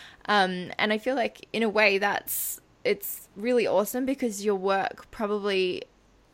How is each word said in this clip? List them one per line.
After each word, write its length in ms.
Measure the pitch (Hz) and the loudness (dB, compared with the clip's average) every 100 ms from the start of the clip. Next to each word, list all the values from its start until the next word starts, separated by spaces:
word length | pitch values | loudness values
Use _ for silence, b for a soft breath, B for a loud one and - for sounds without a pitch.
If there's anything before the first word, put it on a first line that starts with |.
| B B - | B B 0
Um, 440 | 208 185 180 175 - | 2 2 0 -6 -2
and 140 | 214 | 0
I 60 | 214 | 0
feel 180 | 247 269 | 0 -2
like 300 | 226 - - | -2 -4 -8
in 100 | - | -2
a 60 | 226 | 0
way 300 | 202 214 196 | 4 4 4
that's, 640 | 202 - - - - - - _ - | 2 -2 -4 -6 -6 -8 -14 _ -2
it's 440 | 202 - - - - | -2 -4 -12 -14 -6
really 300 | 220 247 190 | 0 2 4
awesome 400 | 170 208 254 262 | 2 2 -2 -2
because 380 | 269 247 202 208 | 0 -2 -2 -2
your 100 | 196 | 0
work 560 | 190 196 190 - - | 2 2 0 -6 -14
probably 720 | - 214 208 202 190 185 - - _ _ _ _ | -6 -4 -2 0 0 0 -2 -8 _ _ _ _